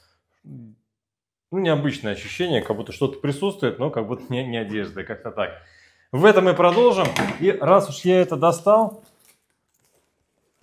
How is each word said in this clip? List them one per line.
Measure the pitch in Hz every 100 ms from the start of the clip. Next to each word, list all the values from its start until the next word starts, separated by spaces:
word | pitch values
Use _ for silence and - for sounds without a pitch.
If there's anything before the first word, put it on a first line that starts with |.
| _ _ _ _
ну, | 156 131 113 107 _ _ _ _ _ _ _ 180
необычное | 175 147 143 - 107
ощущение, | 98 107 - 180 123
как | 95 107
будто | 113
что-то | - 139 -
присутствует, | 143 139 196 196 127 -
но | 147
как | 120 107
будто | 123 -
не, | 123
не | 131 117
одежда, | 104 107 92 95
как-то | 92 107 113
так. | 104 92 - _ _ _ _ _
В | 131
этом | 202 190
мы | 185
продолжим. | 170 175 185 240 190 147 - - -
И | 180
раз | 202 147 190 196
уж | 139
я | 180 185
это | 175 151
достал, | 170 170 202 214 220 - - _ _ _ _ _ _ _ _ _ _ _ _ _ _ _